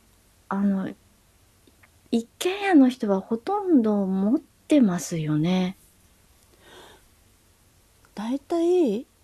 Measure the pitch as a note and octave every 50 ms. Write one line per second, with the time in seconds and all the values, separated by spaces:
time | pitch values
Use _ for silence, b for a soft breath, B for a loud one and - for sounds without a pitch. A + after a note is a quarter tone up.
0 | _ _ _ _ _ _ _ _ _ - G3 G3 G3+ G3+ G3 F#3+ F#3+ - - -
1 | _ _ _ _ _ _ _ _ _ _ _ _ _ _ _ _ _ _ _ _
2 | _ _ A#3+ A#3 A#3 - _ - - F4+ F#4+ G#4 G4+ G4 F4+ C#4 C4 B3 B3 -
3 | A#3 G3+ G3 F#3+ G3 - A3+ A3+ - - G4+ G#4 G4 F#4 E4 B3+ G#3+ G#3+ G#3 G3+
4 | G3 F#3 F#3+ F#3+ G3 G#3+ C4 D#4+ - _ _ _ _ - D#4 C#4+ A#3+ F#3+ F3 F3
5 | - - F3 D#3+ D#3 D3+ D3+ D3+ D#3 F3 F#3 F#3 F3+ F#3 F#3+ - _ _ _ _
6 | _ _ _ _ _ _ _ _ _ _ B B B B B B B B B B
7 | B _ _ _ _ _ _ _ _ _ _ _ _ _ _ _ _ _ _ _
8 | _ _ _ - G#3+ A#3 C4 C#4 - - E4+ E4+ E4+ F4 F4+ F4+ D#4+ A#3 F#3+ A#3+
9 | C#4+ - _ _